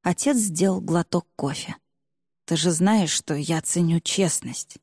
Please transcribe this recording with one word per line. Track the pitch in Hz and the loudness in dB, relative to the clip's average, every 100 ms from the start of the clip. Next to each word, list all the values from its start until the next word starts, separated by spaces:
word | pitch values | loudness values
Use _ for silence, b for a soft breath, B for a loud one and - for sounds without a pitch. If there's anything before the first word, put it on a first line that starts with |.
| 175 | -2
Отец | 175 277 262 | 0 0 0
сделал | 214 165 190 185 | 0 2 0 0
глоток | 185 170 170 175 - - | 0 -2 0 -2 -4 -8
кофе. | 139 147 - - _ _ _ _ _ _ - | -6 -6 -10 -12 _ _ _ _ _ _ -4
"Ты | 165 | 0
же | 170 | 2
знаешь, | 160 190 220 165 | 2 4 4 2
что | - - | -2 -4
я | 147 151 165 | -6 -2 -2
ценю | - 175 170 165 | -2 0 2 2
честность". | - - 180 - - - - - | 0 0 0 0 -6 -12 -14 -18